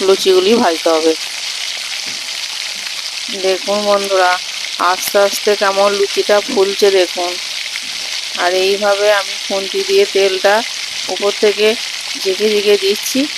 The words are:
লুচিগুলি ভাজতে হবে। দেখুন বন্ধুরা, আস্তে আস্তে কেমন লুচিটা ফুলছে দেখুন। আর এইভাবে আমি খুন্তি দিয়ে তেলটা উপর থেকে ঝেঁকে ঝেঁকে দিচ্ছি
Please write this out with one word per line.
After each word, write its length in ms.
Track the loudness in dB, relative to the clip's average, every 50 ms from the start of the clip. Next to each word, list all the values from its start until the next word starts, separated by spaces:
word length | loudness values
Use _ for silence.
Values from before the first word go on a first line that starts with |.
| 4
লুচিগুলি 460 | 4 2 4 4 4 4 4 6 4 4 4 4
ভাজতে 260 | 2 0 2 0 2 2
হবে। 180 | 4 4 2 2 0 -4 -8 -8 -8 -8 -8 -8 -8 -8 -8 -8 -8 -8 -8 -8 -8 -8 -8 -8 -10 -10 -10 -8 -8 -8 -8 -8 -8 -8 -8 -8 -8 -10 -8 -8 -8 -10 -8 -10 -10 -8 -8 -8 -4 -2
দেখুন 340 | -2 -2 -2 -2 -2 -2 0 2 2
বন্ধুরা, 440 | 2 2 2 2 2 4 4 4 2 0 -2 -8 -10 -8 -8 -8 -4 0 0 0
আস্তে 260 | 0 0 -2 0 2 2 2
আস্তে 240 | 2 2 0 0 0 0 2
কেমন 280 | 2 0 2 2 2 2 4 2
লুচিটা 380 | 0 0 0 -2 2 2 2 2 2 0
ফুলছে 380 | 2 2 2 2 2 4 4 4 6 4
দেখুন। 320 | 2 2 0 -4 -4 -4 -4 -6 -8 -8 -8 -8 -8 -8 -8 -8 -10 -8 -10 -10 -8 -8 -8 -8 -8 -8 -4 -2 0
আর 80 | 0 2 2 2
এইভাবে 400 | 2 2 2 2 2 2 4 4 4 4 2
আমি 160 | 0 -2 -8 -10 -6
খুন্তি 340 | -4 -4 -2 -2 -2 -2 -4 0 2
দিয়ে 160 | 4 4 4 4 4
তেলটা 400 | 2 2 2 2 2 2 4 2 4 0 -2 -8 -8 -8 -8 -8 -8 -6 -6 -6
উপর 160 | -2 -2 -2 0 2
থেকে 260 | 2 2 2 4 2 2 2 0 -6 -8 -8 -10 -8 -8 -8 -4 -2
ঝেঁকে 240 | -2 -2 0 0 2 2
ঝেঁকে 240 | 2 4 4 2 4 4
দিচ্ছি 360 | 0 0 0 -2 -2 -2 -2 -2 -2 -4